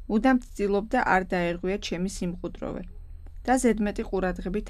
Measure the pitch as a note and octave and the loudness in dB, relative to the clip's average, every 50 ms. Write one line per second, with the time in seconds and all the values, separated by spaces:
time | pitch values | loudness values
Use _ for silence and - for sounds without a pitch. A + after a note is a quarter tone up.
0 | - - G3+ G#3+ A3 C4 C4 B3 - - - - G3+ G3 G3 G3+ A3 A3+ - B3 | -4 0 0 4 6 6 4 4 2 -2 -4 -2 0 2 2 0 0 2 0 2
1 | - - F3+ F#3 F#3 F3+ F#3+ F3+ F3 E3+ E3+ F3 - F#3 G3 G3+ - - F#3 E3+ | 4 4 4 4 4 2 0 0 0 0 -2 -2 -2 -2 -2 -2 -4 -4 -4 -2
2 | F#3 F#3+ - - F3+ F3 F3 - E3+ E3+ - - - - - - - - - - | -2 -4 -2 -4 -4 -4 -4 -4 -6 -8 -8 -8 -8 -8 -6 -8 -10 -10 -12 -14
3 | - - - - - - - - - - B3+ C4 C4 A#3 G#3+ A3 G#3 G#3 G3 - | -14 -14 -14 -14 -14 -14 -14 -6 2 2 4 6 6 4 4 4 2 0 0 -4
4 | A3 - G3 F#3+ F#3 F3+ F3 - - F#3 F#3+ G#3+ G#3+ - | -4 -2 0 0 2 0 0 -2 -4 -2 -2 -2 -2 -2